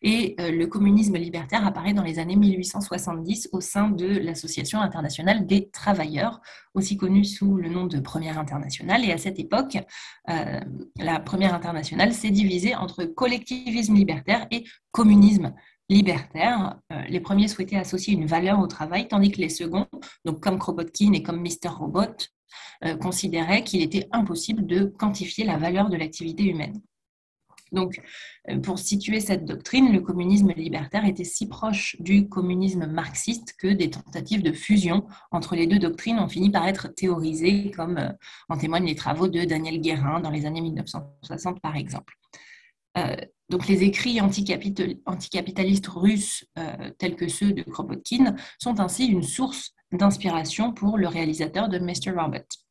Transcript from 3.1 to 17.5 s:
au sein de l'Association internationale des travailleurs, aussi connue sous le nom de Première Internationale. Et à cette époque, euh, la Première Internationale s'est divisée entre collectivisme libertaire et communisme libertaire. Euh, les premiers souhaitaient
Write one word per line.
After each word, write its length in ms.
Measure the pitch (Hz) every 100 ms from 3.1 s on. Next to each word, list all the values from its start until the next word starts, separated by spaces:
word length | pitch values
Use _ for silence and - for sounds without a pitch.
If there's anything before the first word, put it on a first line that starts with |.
| 165 165 220 -
au 80 | 185
sein 300 | 180 202 214
de 160 | 185 180
l'Association 760 | 202 165 165 165 - - 214
internationale 640 | 196 165 147 - 165 214
des 240 | 185 196 -
travailleurs, 720 | - - 190 156 151 202 233 - - _
aussi 240 | 190 190 196
connue 280 | 185 196
sous 320 | 202 - 196 190
le 120 | 165
nom 180 | 175 180
de 120 | 147
Première 400 | 135 160 160 156
Internationale. 680 | 151 143 143 - 160 220
Et 80 | 226
à 60 | 165
cette 220 | 196 185
époque, 360 | 160 220 269 208 196 - - - -
euh, 300 | 165 - - - 131 - -
la 220 | 165 165
Première 340 | 160 190 190
Internationale 600 | 175 170 165 - - 208
s'est 160 | 233 214
divisée 460 | 196 202 180 196 247
entre 280 | 185 -
collectivisme 920 | 170 - 247 240 - 254 254 226 214
libertaire 520 | 208 190 151 - 220 -
et 120 | 233 233 - _
communisme 600 | - 214 208 202 202 147 - _ _ _
libertaire. 920 | 196 190 143 - 156 196 240 190 - _
Euh, 100 | 156 -
les 100 | 180
premiers 300 | 175 202
souhaitaient 260 | 214